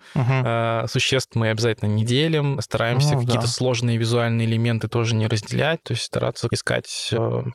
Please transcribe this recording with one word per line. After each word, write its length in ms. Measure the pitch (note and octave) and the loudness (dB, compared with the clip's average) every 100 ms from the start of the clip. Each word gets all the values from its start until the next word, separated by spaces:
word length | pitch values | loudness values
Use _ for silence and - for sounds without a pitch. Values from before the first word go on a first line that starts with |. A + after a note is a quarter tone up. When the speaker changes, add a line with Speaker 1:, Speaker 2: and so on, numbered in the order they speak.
| - | -6
Speaker 1:
Мгм. 280 | - A#2+ C3 B2 | -2 2 2 2
Speaker 2:
э, 400 | A#2 A2+ A2+ A#2 | 0 0 0 -2
существ 460 | C3 - C3 - | 0 0 0 0
мы 140 | A#2 A2 | 0 0
обязательно 380 | A2 A#2 G#2+ G#2+ | 2 0 0 0
не 140 | G#2+ | 0
делим, 560 | A2+ B2 D#3+ D#3 C#3+ C#3 | 2 2 2 0 0 -2
стараемся 540 | - A2+ A#2 B2+ D3 C#3+ | -2 -2 0 2 2 2
Speaker 1:
Ну, 40 | |
Speaker 2:
какие-то 240 | B2 A#2 A#2+ | 2 0 0
Speaker 1:
да. 60 | |
Speaker 2:
сложные 440 | - B2+ A#2+ A#2+ A2+ | 0 0 0 0 0
визуальные 480 | A2+ A#2+ A#2 A2+ A2+ | 2 2 2 2 2
элементы 400 | A2+ A#2 A2+ A2 | 2 2 0 0
тоже 300 | A#2+ A#2 A2+ | 0 0 2
не 100 | G#2+ | 2
разделять, 560 | A2 - B2 C#3 E3 | 0 -2 0 0 -2
то 100 | - | -4
есть 100 | A2+ | -6
стараться 420 | - A#2 A#2+ - A#2+ | -4 -2 -2 -2 -4
искать, 560 | A2+ - B2 - - - | -2 -2 -4 -4 -8 -4
э, 300 | A2+ A#2 A#2 B2 | -2 0 -2 -4